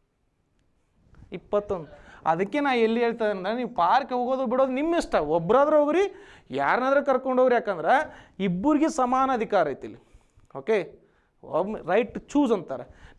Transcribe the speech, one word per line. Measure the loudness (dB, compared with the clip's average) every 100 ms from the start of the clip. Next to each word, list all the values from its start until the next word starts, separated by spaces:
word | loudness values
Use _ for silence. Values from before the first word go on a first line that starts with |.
| _ _ _ _ _ _ _ _ _ _ _ -20 -16
ಇಪ್ಪತ್ತೊಂದು. | -16 -4 -4 -2 -6 -8 -18 -20 -6 -2
ಅದಕ್ಕೆ | 0 -2 -2
ನಾ | 0 2
ಎಲ್ಲಿ | 2 2
ಹೇಳ್ತಾ | 0 0 -2
ಇದ್ದೀನಿ | -2 -4
ಅಂದ್ರೆ | -4
ನೀವು | -4 -2
ಪಾರ್ಕ್ | 2 2 0
ಹೋಗೋದು | -4 -2 -2 0
ಬಿಡೋದು | 0 0
ನಿಮ್ಮ | 0 0 0
ಇಷ್ಟ, | 0 -2
ಒಬ್ರಾದ್ರೂ | 0 0 2 2 4 4
ಹೋಗ್ರಿ, | 4 2 0 -4 -20 -20 -10
ಯಾರನ್ನಾದ್ರೂ | -2 0 2 2 2 2
ಕರ್ಕೊಂಡು | 0 0 2
ಹೋಗ್ರಿ, | 4 2
ಯಾಕಂದ್ರೆ | 0 -2 2 2 0 -10 -18 -4
ಇಬ್ಬರಿಗೆ | -2 0 2 2 2
ಸಮಾನ | 0 0 0 0
ಅಧಿಕಾರ | -2 0 0 0
ಐತಿ | -2 -12
ಇಲ್ಲಿ, | -16 _ -20 _ _ _ -10
ಓಕೆ? | -2 -2 -2 -12 _ _ _ _ -6 -4 -4 -6
right | -2 0 0
to | -6
choose | -2 0 2
ಅಂತಾರೆ. | 0 -4 -10 -12 -20 -20